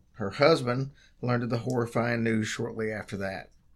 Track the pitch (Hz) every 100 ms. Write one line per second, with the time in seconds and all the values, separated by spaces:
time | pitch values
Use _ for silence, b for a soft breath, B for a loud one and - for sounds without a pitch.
0 | _ - 98 - 147 151 123 127 135 b
1 | b _ 123 120 120 123 120 123 117 123
2 | 117 117 113 110 107 - 117 110 110 107
3 | - 98 98 90 - - _